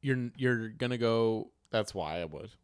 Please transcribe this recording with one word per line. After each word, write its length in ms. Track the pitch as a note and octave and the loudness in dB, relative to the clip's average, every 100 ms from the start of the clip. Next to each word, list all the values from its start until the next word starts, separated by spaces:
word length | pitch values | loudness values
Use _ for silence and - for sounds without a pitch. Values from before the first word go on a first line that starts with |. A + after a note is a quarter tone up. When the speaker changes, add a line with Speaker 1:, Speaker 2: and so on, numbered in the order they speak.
Speaker 1:
You're, 280 | C#3 C3 A#2+ - | 2 0 0 0
you're 320 | B2+ A#2+ A2+ | 0 2 -2
gonna 280 | A2 B2 B2 | -4 -2 2
go 540 | A#2 A2+ A2+ A2 - _ _ | 2 4 4 2 -4 _ _
Speaker 2:
That's 220 | A2+ G#2 | -2 -2
why 280 | G2 D#2+ E2+ | -4 -4 -4
I 40 | E2+ | -4
would. 260 | D2+ G#2 - | -8 -14 -18